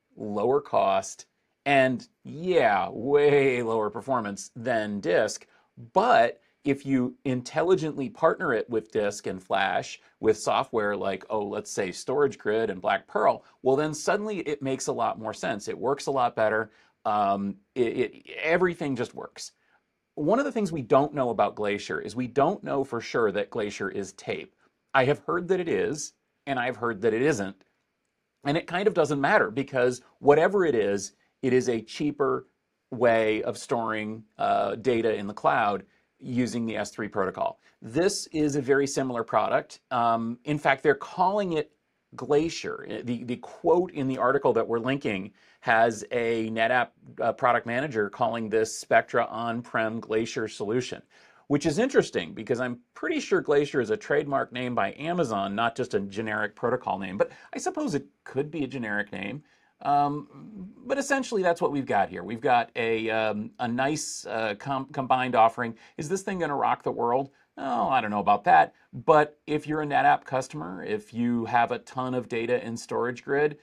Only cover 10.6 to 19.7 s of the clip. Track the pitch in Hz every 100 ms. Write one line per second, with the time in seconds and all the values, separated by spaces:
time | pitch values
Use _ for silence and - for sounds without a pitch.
10.6 | 135 117 104 101 95 95 - 110 101 104
11.6 | 104 - 98 90 - 135 139 - 104 110
12.6 | 110 92 104 98 - 202 196 113 - _
13.6 | 123 135 156 147 - 202 214 202 - 147
14.6 | 135 131 - 120 113 95 107 - - 104
15.6 | - - 113 139 - 135 120 - 110 107
16.6 | 110 _ _ _ 110 104 101 101 98 95
17.6 | _ - 117 131 110 - - - 156 170
18.6 | 180 165 151 127 117 - 65 - - _
19.6 | _